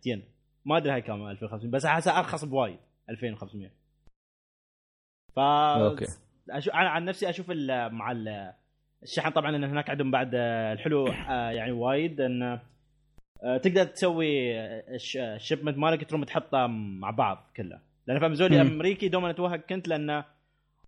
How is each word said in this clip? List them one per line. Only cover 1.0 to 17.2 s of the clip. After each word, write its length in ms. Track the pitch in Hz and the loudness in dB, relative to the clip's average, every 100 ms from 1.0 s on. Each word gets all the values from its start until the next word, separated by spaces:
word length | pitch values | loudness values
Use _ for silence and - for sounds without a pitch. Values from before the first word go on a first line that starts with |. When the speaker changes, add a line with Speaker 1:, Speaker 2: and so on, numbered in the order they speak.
Speaker 1:
كم 260 | 113 104 104 | -2 -8 -8
ألفين 200 | 98 107 | -10 -10
وخمسمية، 240 | 107 117 | -8 -4
بس 140 | 131 151 | -2 2
أحسها 340 | 160 175 165 | 2 2 2
أرخص 260 | 170 165 151 | 0 -4 -2
بوايد، 320 | 131 113 87 _ _ - | 0 0 -4 _ _ -14
ألفين 240 | 113 120 | -8 -8
وخمسمية. 400 | 104 98 104 92 - _ _ - _ _ _ _ _ _ _ _ _ _ _ - - | -8 -12 -14 -14 -18 _ _ -20 _ _ _ _ _ _ _ _ _ _ _ -6 2
ف 40 | |
Speaker 2:
أوكي. 680 | 139 147 151 143 104 - 110 - _ _ - | 4 6 4 4 2 2 -6 -10 _ _ -10
Speaker 1:
أشو-، 240 | 143 175 | -6 -2
أنا 160 | 160 180 | 0 2
عن 160 | 160 175 | 0 -4
نفسي 240 | 185 190 | -4 -4
أشوف 220 | 175 175 | -4 -6
ال-، 420 | 170 135 127 117 | -4 -2 -2 -2
مع 180 | 113 107 | -4 -6
ال-، 420 | 120 107 104 95 - _ _ _ _ | -4 -6 -8 -12 -16 _ _ _ _
الشحن 260 | - - 156 | -8 -4 0
طبعًا، 260 | 156 143 151 | 0 0 0
إن 80 | |
هناك 260 | 139 147 147 | 0 -2 -2
عندهم 220 | 143 135 | -2 2
بعد، 200 | 127 127 123 | 2 2 0
آه، 380 | 120 113 110 | 0 0 -2
الحلو، 340 | 107 156 147 131 | -2 0 2 2
آه، 440 | 104 - 127 117 | -2 -4 -4 -2
يعني 200 | 117 113 | -4 -4
وايد، 500 | 120 123 139 165 143 | -2 0 0 0 -2
إن، 220 | 127 123 | -2 0
آه، 1120 | 123 117 - _ _ _ _ - _ - 120 131 | -2 -4 -10 _ _ _ _ -20 _ -8 -2 2
تقدر 260 | 190 185 | 4 4
تسوي 760 | 180 - 185 165 160 143 123 113 107 110 - 123 | 2 2 2 2 2 2 0 -2 -6 -10 -10 -10
الش-، 220 | - 131 | -8 -6
الشيبمنت 600 | 120 107 - 156 147 139 | -6 -8 -4 -2 -2 0
مالك، 320 | 156 160 151 | 0 0 -2
تروم 140 | 156 | -4
تحطه 440 | 139 165 - 135 120 | -2 -4 0 2 2
مع 420 | 113 101 95 95 | -2 -6 -6 -4
بعض 420 | 110 | 0